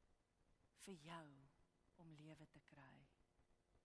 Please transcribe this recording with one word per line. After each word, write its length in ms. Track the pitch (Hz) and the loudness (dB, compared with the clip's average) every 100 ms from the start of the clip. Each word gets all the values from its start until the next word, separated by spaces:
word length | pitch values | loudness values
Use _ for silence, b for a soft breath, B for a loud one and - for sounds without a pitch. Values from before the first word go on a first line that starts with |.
| - - - - - - - - | -14 -16 -18 -18 -16 -14 -10 2
vir 160 | - 175 | 4 6
jou 300 | 156 170 151 135 135 - - - - - | 6 6 6 0 -4 -8 -14 -16 -14 -4
om 140 | 165 | 0
lewe 340 | 151 156 156 156 | 2 2 2 0
te 120 | - | -6
kry. 360 | - 143 135 127 143 - - - - - - - | -6 -4 -2 -4 -6 -10 -16 -16 -16 -16 -14 -14